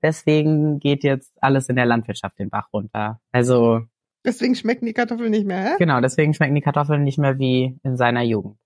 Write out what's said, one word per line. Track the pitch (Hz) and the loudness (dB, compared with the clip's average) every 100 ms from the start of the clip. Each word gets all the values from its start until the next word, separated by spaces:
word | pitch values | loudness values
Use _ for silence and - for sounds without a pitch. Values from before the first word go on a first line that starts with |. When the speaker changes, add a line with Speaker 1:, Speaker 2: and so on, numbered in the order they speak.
Speaker 1:
deswegen | 156 156 - 156 151 156 151 147 | -2 -2 2 2 4 2 2 0
geht | 143 143 143 | 0 0 0
jetzt | 135 - _ | -2 -6 _
alles | 135 135 131 | 2 2 0
in | 127 | 0
der | 123 | 2
Landwirtschaft | 117 113 104 98 _ | 0 -2 -8 -10 _
den | 95 | -8
Bach | 104 - | -6 -6
runter. | 107 104 107 107 113 _ | -8 -8 -6 -6 -8 _
Also | 123 123 127 117 113 117 _ _ _ - | -2 2 4 4 2 -2 _ _ _ -6
Speaker 2:
Deswegen | 240 262 247 | -2 -2 -2
schmecken | 220 247 233 | -2 -4 -4
die | |
Kartoffeln | 220 240 233 233 | -4 -4 -2 -2
nicht | 214 202 | -2 -2
mehr, | 185 | -2
hä? | 196 370 | -2 0
Speaker 1:
Genau, | 170 131 | 2 2
deswegen | 127 - 151 | 0 2 0
schmecken | 151 147 147 | 2 0 0
die | |
Kartoffeln | 147 143 143 147 143 | 0 -2 0 0 0
nicht | 135 | 0
mehr | 143 135 | 0 0
wie | 135 127 127 127 | 0 0 0 -4
in | 139 127 | -6 0
seiner | 123 120 | 0 2
Jugend. | 120 110 98 - | 0 -2 -4 -14